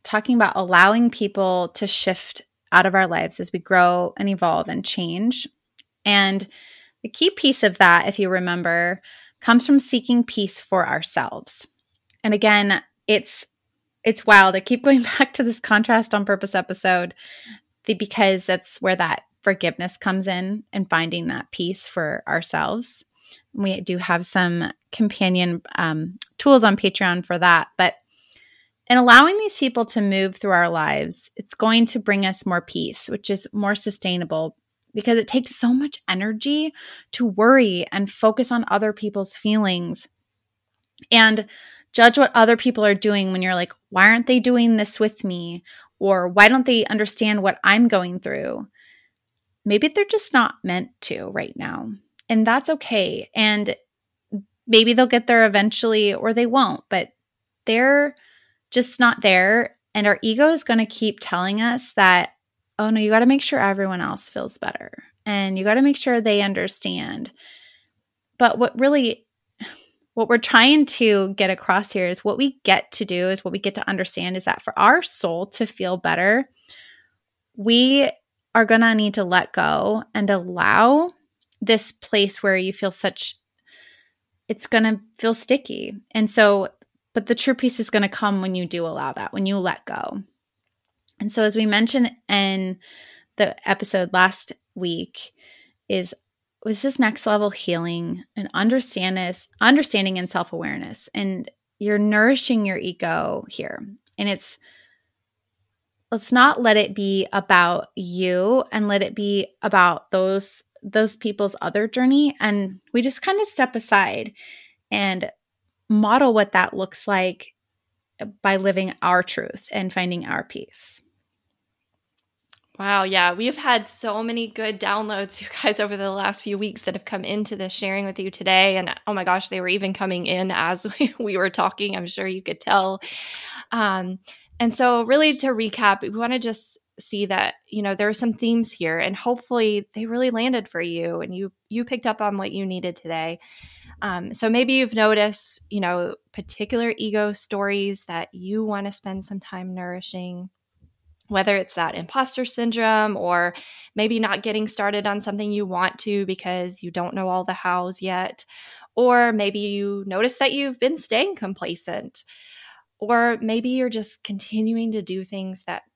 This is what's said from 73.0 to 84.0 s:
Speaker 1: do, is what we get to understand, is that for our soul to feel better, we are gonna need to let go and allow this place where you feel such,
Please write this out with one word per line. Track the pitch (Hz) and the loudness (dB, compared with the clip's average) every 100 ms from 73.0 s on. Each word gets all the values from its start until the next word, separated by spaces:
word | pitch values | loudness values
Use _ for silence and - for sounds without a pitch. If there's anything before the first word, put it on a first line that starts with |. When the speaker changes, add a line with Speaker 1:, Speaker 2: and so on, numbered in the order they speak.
| 196 | -4
Speaker 1:
do, | 180 185 | -2 -2
is | 190 185 | -2 -6
what | |
we | 196 | -6
get | 196 196 | -6 -6
to | - | -4
understand, | 190 185 - 180 185 | -4 -4 -6 -6 -4
is | 185 | -4
that | - | -4
for | - - | -4 2
our | 202 320 | 4 4
soul | 349 - 175 165 196 | 0 -4 -4 -4 -6
to | - 220 | -6 -8
feel | - 185 180 | -6 -6 -4
better, | 165 165 185 233 269 _ _ - - _ _ _ _ _ _ - | -2 0 2 2 0 _ _ -20 -20 _ _ _ _ _ _ -6
we | 208 233 254 277 269 - _ _ _ 226 | 2 4 4 4 2 -2 _ _ _ 2
are | 220 | 4
gonna | 226 226 220 | 4 4 2
need | 208 | 0
to | 196 | -2
let | 185 180 - | 0 0 0
go | - 151 151 202 220 - 226 | 0 0 0 0 -2 -4 -2
and | 202 | 0
allow | 196 180 180 - 135 233 294 349 - _ _ _ _ 214 | 0 -2 -2 2 6 6 6 2 -4 _ _ _ _ 0
this | 220 - | 0 -2
place | - - 208 202 - | -10 -2 0 0 0
where | 202 190 | -2 0
you | 185 | -2
feel | 190 196 | -4 -6
such, | - 190 - - - _ _ _ _ _ _ | -4 -4 -4 -6 -8 _ _ _ _ _ _